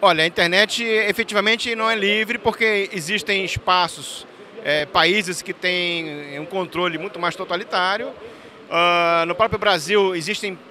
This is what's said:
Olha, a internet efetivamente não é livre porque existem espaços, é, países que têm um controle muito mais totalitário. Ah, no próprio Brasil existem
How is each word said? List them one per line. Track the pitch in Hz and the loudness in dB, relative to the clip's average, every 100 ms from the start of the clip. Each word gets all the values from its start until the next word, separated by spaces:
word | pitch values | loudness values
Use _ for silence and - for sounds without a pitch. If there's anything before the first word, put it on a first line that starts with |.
Olha, | 202 170 | 4 4
a | 165 | 2
internet | 175 175 180 208 - | 2 2 4 2 0
efetivamente | 233 220 208 202 226 208 202 226 240 | 0 0 0 -2 -2 0 2 0 -2
não | 226 220 | -2 0
é | |
livre | 226 196 214 214 233 | 2 2 2 0 0
porque | 233 214 220 208 196 | -2 0 0 2 -2
existem | 202 151 208 214 196 | -4 -2 -4 0 -2
espaços, | 190 - - 185 175 - 135 - - - - - | -2 -4 2 2 2 -2 -12 -14 -16 -20 -18 -10
é, | - 151 | -2 -2
países | 147 - 165 202 185 170 | 0 4 4 4 0 -6
que | - | -8
têm | 180 185 180 175 170 160 147 147 143 | -4 -2 -2 -2 -4 -6 -8 -10 -10
um | |
controle | 156 190 180 160 180 160 | -6 -4 -4 -2 -2 -2
muito | 185 180 | -8 -4
mais | 175 165 | -4 -4
totalitário. | 185 175 226 208 180 202 254 262 - - - - - | -6 -6 -2 0 0 -2 -4 -12 -18 -18 -20 -20 -4
Ah, | 170 175 175 170 170 165 | 2 4 4 4 2 0
no | |
próprio | 175 220 220 | 2 0 2
Brasil | 208 180 151 208 190 180 | 2 2 2 2 2 0
existem | 156 208 202 180 - | -4 -4 -6 -8 -14